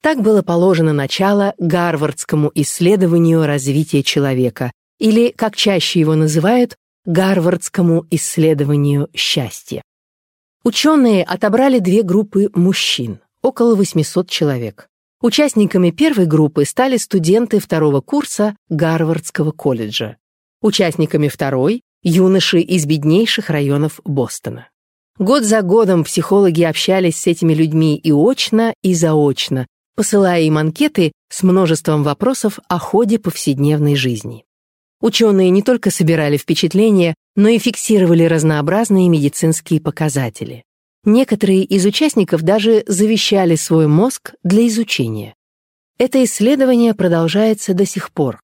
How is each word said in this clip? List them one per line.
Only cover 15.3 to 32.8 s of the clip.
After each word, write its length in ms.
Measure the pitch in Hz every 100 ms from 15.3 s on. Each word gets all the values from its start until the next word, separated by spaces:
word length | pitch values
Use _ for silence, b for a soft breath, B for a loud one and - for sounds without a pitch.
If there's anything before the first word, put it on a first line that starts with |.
| 254 294 - 202 190 180
первой 360 | 165 311 233 175
группы 360 | 156 151 151
стали 320 | 143 - 262 247
студенты 640 | - 196 160 214 240 208
второго 400 | - 160 156 139
курса 560 | - 285 285 - 208 208 _
Гарвардского 840 | 160 165 165 160 160 - - 151
колледжа. 640 | - 143 123 107 - 110 - _ _ _ _
Участниками 680 | 220 202 180 151 156 151 147
второй — 540 | - 139 131 139 240 _ _
юноши 580 | 180 170 185 190 - 175
из 240 | 170 180 147
беднейших 640 | 151 147 175 226 - 202
районов 500 | 156 143 143 156 - -
Бостона. 640 | 139 117 - - 120 - _ _ _ _ _
Год 240 | 196 285
за 180 | 214 220
годом 440 | 180 214 208 180 151
психологи 580 | - 156 196 190 165
общались 560 | 165 156 - 190 180 -
с 80 | -
этими 260 | 170 165
людьми 440 | 156 160 160 160 147
и 160 | 160
очно, 600 | 143 196 269 - 220 226 -
и 120 | 190
заочно, 720 | 175 160 156 147 131 - 131 127 _ _ -
посылая 460 | 208 202 190 175
им 140 | 160 156
анкеты 540 | 156 156 294 - 160 _ _
с 140 | -
множеством 600 | 185 185 175 160 - 151
вопросов 560 | 147 143 226 269 214 - _
о 100 |
ходе 400 | 175